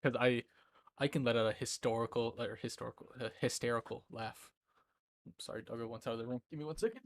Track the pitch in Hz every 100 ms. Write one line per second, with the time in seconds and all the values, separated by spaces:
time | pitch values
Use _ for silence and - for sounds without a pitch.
0 | 143 117 123 120 - _ _ _ - -
1 | 139 151 123 117 110 107 101 - 123 113
2 | 117 - 117 113 117 110 113 - 117 -
3 | - - 113 - 123 - 120 117 - -
4 | - 120 110 - - _ _ _ _ _
5 | _ _ - - - 110 - 117 113 113
6 | 131 113 117 123 - 156 151 156 226 233